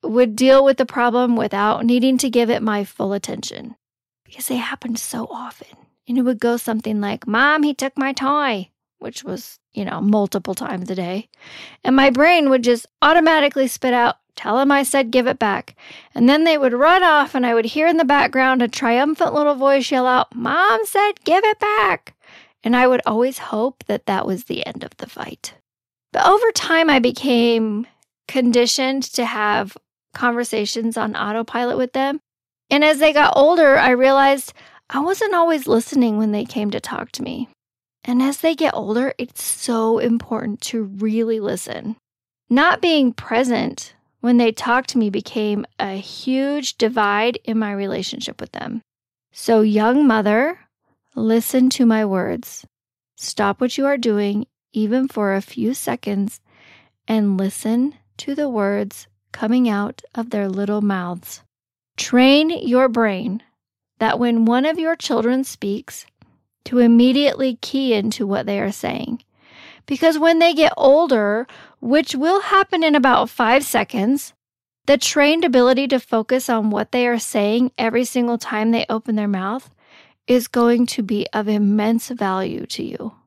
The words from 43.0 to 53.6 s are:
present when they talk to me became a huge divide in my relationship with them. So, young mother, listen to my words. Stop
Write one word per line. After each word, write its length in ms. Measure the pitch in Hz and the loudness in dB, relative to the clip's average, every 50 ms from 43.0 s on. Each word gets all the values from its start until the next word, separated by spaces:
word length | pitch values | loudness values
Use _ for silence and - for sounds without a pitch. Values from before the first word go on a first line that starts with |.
| 269 247 226 | 2 0 0
present 840 | - - - 233 233 262 247 240 - 175 - - - - - _ _ _ _ _ _ | -4 -8 -4 -2 0 0 0 0 -2 -2 -4 -6 -10 -16 -18 _ _ _ _ _ _
when 160 | - 240 247 | 0 2 4
they 160 | 240 240 226 220 | 4 4 2 0
talk 340 | - - 247 233 254 254 - | -2 -2 0 0 0 0 -2
to 100 | - 247 | -2 -2
me 120 | 220 208 | -2 0
became 540 | 190 220 202 - - 220 214 208 208 208 - - _ _ | -2 -6 -8 -6 -6 -4 -2 -2 -2 -4 -6 -10 _ _
a 160 | 196 196 190 | -8 -8 -8
huge 840 | 196 196 - - - - 262 262 262 269 277 285 294 269 - - | -10 -12 -14 -18 -10 -6 -4 -2 -2 -2 -2 -4 -4 -6 -8 -4
divide 640 | _ 226 214 254 233 208 202 202 208 220 240 233 - _ | _ -2 -2 0 0 0 0 2 0 0 0 -2 -4 _
in 140 | - 226 220 | -4 -2 -2
my 140 | 220 208 202 | -2 -2 -4
relationship 680 | 196 202 196 - - 190 - - - - - - - | -6 -6 -6 -6 -6 -8 -8 -10 -10 -12 -12 -12 -12
with 120 | - - - | -14 -14 -12
them. 300 | - - - - 226 _ _ _ _ _ _ _ _ _ _ _ | -12 -10 -10 -10 -12 _ _ _ _ _ _ _ _ _ _ _
So, 280 | - - - 233 220 | -10 -2 2 2 4
young 460 | 214 214 208 214 214 226 254 285 302 | 4 2 2 2 2 2 2 2 2
mother, 520 | 269 226 220 202 208 208 226 262 311 359 - _ _ _ _ _ _ _ _ _ _ _ | 2 2 2 2 2 2 2 0 -2 -4 -8 _ _ _ _ _ _ _ _ _ _ _
listen 560 | - 220 220 226 233 226 - - 262 254 254 | -4 -2 0 0 0 0 0 2 2 2 2
to 160 | - - 254 | 2 2 2
my 180 | 233 220 220 214 | 2 4 2 0
words. 600 | 202 190 185 180 - - 233 240 - - - - _ _ _ _ _ _ _ _ _ _ | 0 0 -2 -2 -2 -6 -8 -8 -14 -18 -20 -20 _ _ _ _ _ _ _ _ _ _
Stop 440 | _ - - - - 208 202 196 _ | _ -14 -12 -4 -2 -2 -2 0 _